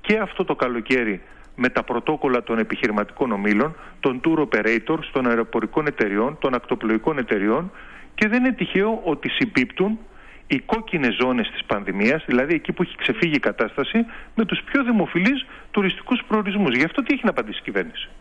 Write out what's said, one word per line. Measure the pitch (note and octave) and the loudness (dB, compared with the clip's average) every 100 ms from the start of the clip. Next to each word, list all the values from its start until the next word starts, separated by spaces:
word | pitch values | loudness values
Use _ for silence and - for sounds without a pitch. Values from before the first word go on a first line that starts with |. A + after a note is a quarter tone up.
και | - G#3+ | 2 2
αυτό | G3 - | 0 -4
το | F3+ | -2
καλοκαίρι | D3 B2+ A#2+ G#2+ B2+ A2+ F#2+ - - - - | 0 0 -2 0 2 2 -2 -8 -20 -20 -2
με | B2+ | 0
τα | B2 | 0
πρωτόκολλα | A2 A#2+ - D3 C#3 B2 | -2 -2 0 0 2 0
των | - A2+ | 0 -2
επιχειρηματικών | A2 - A2+ G#2 G2+ - C3 | 0 0 0 0 -2 -2 -2
ομίλων, | G2+ G2+ G#2 D3 D#3+ - - | 0 2 4 2 -2 -18 -2
των | C#3+ B2 | 0 2
tour | E3 D#3+ C#3+ | 2 2 2
operators, | A2 G#2+ A2+ - D#3+ - | 2 2 0 0 -4 -2
των | C#3 B2+ | 0 2
αεροπορικών | A#2 A2+ A#2+ G#2+ - D3+ | 2 0 -2 0 0 -2
εταιριών, | C#3+ G#2+ G2+ A#2+ D#3 | 0 0 2 0 0
των | C#3 | -2
ακτοπλοϊκών | B2 - A#2 A2+ A2 D#3 D3 | -2 -2 -2 0 0 0 -2
εταιριών | A#2 G#2+ G2+ B2+ F3+ - - - - | 0 0 2 0 -2 -12 -20 -20 -14
και | - G#3+ | 0 2
δεν | A#3+ | 4
είναι | C4 | 2
τυχαίο | A#3 E3+ F3+ G#3 A3 | 0 0 2 2 0
ότι | F3 D3+ - | -2 -2 -2
συμπίπτουν | - A#2 - B2+ - F#3+ A3 - - - - - | -2 0 2 0 0 0 0 -8 -20 -20 -20 -4
οι | C#3 | -4
κόκκινες | - A3+ A3 E3+ B2+ F#2 | 0 -4 -2 -2 0 2
ζώνες | B2 B2 G#2 | 2 2 -2
της | - | -6
πανδημίας, | - G#2+ G2 F#2+ G#2+ D#3 - | -4 -4 -2 0 2 2 2
δηλαδή | B2 C#3 | 2 2
εκεί | E3 - | 0 -2
που | - | -4
έχει | F3+ - | -4 -2
ξεφύγει | - A#2 E3+ | -2 0 0
η | D3 | 2
κατάσταση, | A#2 G2+ A2 - C3+ A3+ A#3 - - | 0 0 -2 0 0 0 0 -6 -8
με | - | -2
τους | A3+ F3 | -2 -2
πιο | - C#4 | -2 -2
δημοφιλείς | A#3+ A3+ D#3 E3+ F#3+ C4+ - - - | 2 2 2 2 2 0 -4 -14 -4
τουριστικούς | - F#3+ - - B3 - | 0 0 -2 -2 -2 0
προορισμούς. | G#3+ G3+ G3 F3 A#2+ | 0 0 2 2 2
Γι' | |
αυτό | D#3+ - | 2 0
τι | A#3+ | 0
έχει | C#4+ | 2
να | A3 | 2
απαντήσει | - A2 - | 0 -4 -8
η | |
κυβέρνηση; | - F#2+ F2+ - - - | -4 -4 -4 -8 -14 -14